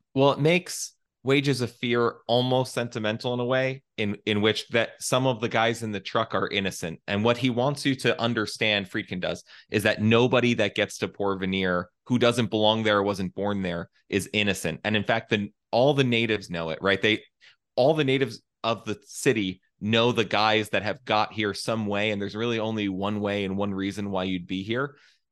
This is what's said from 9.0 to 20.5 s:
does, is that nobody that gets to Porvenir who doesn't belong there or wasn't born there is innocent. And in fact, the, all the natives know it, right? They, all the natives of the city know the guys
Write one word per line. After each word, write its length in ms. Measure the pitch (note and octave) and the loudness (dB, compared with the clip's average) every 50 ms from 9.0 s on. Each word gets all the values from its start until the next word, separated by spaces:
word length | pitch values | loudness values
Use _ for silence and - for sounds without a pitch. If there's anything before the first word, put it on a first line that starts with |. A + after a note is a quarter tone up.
| G2+ - - F#2 | -8 -6 -8 -6
does, 240 | F2+ E2 E2+ E2+ - _ - - - _ | -4 -6 -6 -6 -10 _ -20 -20 -14 _
is 140 | - A2 G2+ | -2 2 2
that 180 | G#2+ G#2+ - G#2+ | 2 0 2 2
nobody 520 | A2 A2+ A#2 B2 B2+ B2+ B2+ A#2+ B2 A#2+ | 4 4 6 4 4 4 4 4 2 2
that 200 | A2 G#2+ G2+ - | 2 0 -2 0
gets 240 | - G#2 F#2+ - - | -2 -2 -2 -2 -6
to 80 | - | -6
Porvenir 800 | F#2+ - - G2+ G2 G2 F#2+ F#2+ F#2+ F#2+ F#2+ F#2+ F#2 F2+ F2+ F2+ - _ _ _ | -6 -4 -4 -4 -4 -2 -2 -2 -2 -2 0 0 0 0 0 -2 -6 _ _ _
who 120 | - B2 A#2+ | -2 0 4
doesn't 320 | A#2 A#2+ A#2+ B2 A#2 G2 | 4 4 4 2 0 0
belong 320 | - A2 G#2+ G#2+ A2 A2 A2 | 0 2 4 4 4 4 2
there 160 | G#2+ G#2 G2+ | 2 4 4
or 40 | G2 | 2
wasn't 320 | G2+ G2+ F2+ G2 F2+ - | 2 0 -2 -4 -6 -4
born 260 | - G2 G2+ G2+ G2+ F#2+ | -4 -4 -4 -2 -2 -4
there 260 | F2+ E2+ E2+ F2 - _ _ _ _ | -4 -4 -6 -8 -10 _ _ _ _
is 200 | - G2+ F2 - - | -2 -2 -2 0 0
innocent. 480 | G#2+ G#2 G2+ F#2+ - - F2 D#2+ - _ | 0 2 2 0 -2 -2 -6 -6 -4 _
And 140 | G#2+ G#2+ | -2 -2
in 80 | G#2+ G2+ | -2 0
fact, 260 | - A#2+ A2+ A2+ - | 0 0 -2 0 0
the, 220 | A#2 G#2 G2+ G#2 - _ _ _ | -2 -2 -2 -4 -10 _ _ _
all 240 | - A2+ B2 C#3+ D3+ | 2 4 4 4 4
the 80 | C#3 C3+ | 4 2
natives 480 | B2 A#2+ A2+ A#2 A2+ A2 G2+ G2 - | 2 2 0 2 0 0 -2 -2 -6
know 200 | F2+ E2+ E2 D#2+ | -6 -6 -4 -4
it, 100 | D#2+ - - | -6 -2 0
right? 180 | F#2+ G2 F#2+ | 0 2 4
They, 220 | - G#2+ G#2+ - - _ _ _ _ - _ _ _ _ _ | 4 2 2 2 -2 _ _ _ _ -20 _ _ _ _ _
all 180 | - B2 C#3 D#3+ | 2 4 4 4
the 80 | D#3 D3+ | 4 2
natives 400 | C3 C3 C3+ C3+ A2+ A2+ - _ _ _ _ - | 2 2 2 0 -2 -4 -14 _ _ _ _ -2
of 200 | A2+ A#2 G#2+ - | -2 -2 -2 -4
the 140 | G#2+ G#2+ - _ | -8 -8 -8 _
city 540 | - - - - C#3+ B2 A2+ G2+ F#2+ F#2 - _ _ _ _ | -18 -14 0 2 2 2 2 0 -2 -4 -6 _ _ _ _
know 300 | - G#2 A2+ A2+ A#2 B2 | -4 0 2 4 4 4
the 140 | A#2+ A#2 A2 | 4 2 0
guys 460 | F2+ - G#2 G#2+ A2 | 0 2 2 2 4